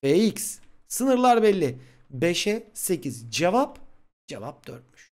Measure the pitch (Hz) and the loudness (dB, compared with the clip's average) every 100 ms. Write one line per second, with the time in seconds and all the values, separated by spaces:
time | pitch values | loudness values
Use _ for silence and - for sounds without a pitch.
0 | 139 160 220 - - - - - _ - | 2 4 2 0 -10 -10 -18 -20 _ -4
1 | 262 254 247 240 220 196 147 123 - _ | 0 4 6 6 4 4 0 -4 -14 _
2 | _ 131 165 170 - 214 - - - 180 | _ -2 0 0 -2 -4 -6 -10 -4 -4
3 | 147 117 117 113 170 220 285 - - - | -4 -10 -8 -2 2 2 0 -4 -20 -20
4 | _ _ _ 143 113 139 - 120 _ _ | _ _ _ -14 -14 -14 -18 -20 _ _
5 | - | -20